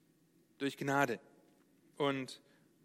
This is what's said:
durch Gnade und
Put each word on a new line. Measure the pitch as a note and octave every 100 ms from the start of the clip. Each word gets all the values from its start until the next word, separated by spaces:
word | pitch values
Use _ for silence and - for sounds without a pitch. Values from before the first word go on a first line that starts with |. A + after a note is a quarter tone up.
| _ _ _ _ _ -
durch | C#3 -
Gnade | C#3 C#3 C3+ G#2+ - - - _ _ _ _ -
und | C#3+ C3+ B2+ - _ _ _ _